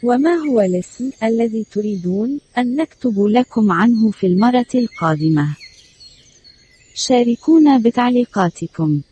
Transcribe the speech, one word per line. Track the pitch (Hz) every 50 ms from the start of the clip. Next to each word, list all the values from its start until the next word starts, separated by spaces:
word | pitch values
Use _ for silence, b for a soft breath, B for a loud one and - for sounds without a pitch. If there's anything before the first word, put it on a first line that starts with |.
| -
وَمَا | 240 240 247 277 320 349
هُوَ | 339 302 302 262 226
الاسْمُ | 202 190 180 180 185 - - - 240 262 269 _ -
الَّذِي | 226 226 226 233 233 220 220 214 _ -
تُرِيدُونَ | 202 208 214 208 190 170 180 180 196 214 247 285 294 _ _ _ -
أَنْ | 254 247 240
نَكْتُبُ | 285 320 - _ _ - 254 220 196
لَكُمْ | 202 208 214 240 254 _ - 233 220 208 180
عَنْهُ | 165 190 233 240 220 226 220
فِي | 202 - -
الْمَرَةِ | 185 180 185 214 240 247 247 240 _ -
الْقَادِمَةِ؟ | 254 247 220 - - - 160 156 147 151 160 160 151 147 147 147 - - - _ _ _ _ _ _ - - - _ _ _ _ _ _ - _ _ _ _ _ _ _ _ _
شَارِكُونَا | - - - 262 247 240 240 233 - - - 320 330 311 294 277 254
بِتَعْلِيقَاتِكُمْ. | 220 233 233 - 247 240 247 247 240 - - 208 190 175 - - - 165 _ - 160 156 151 147 143 _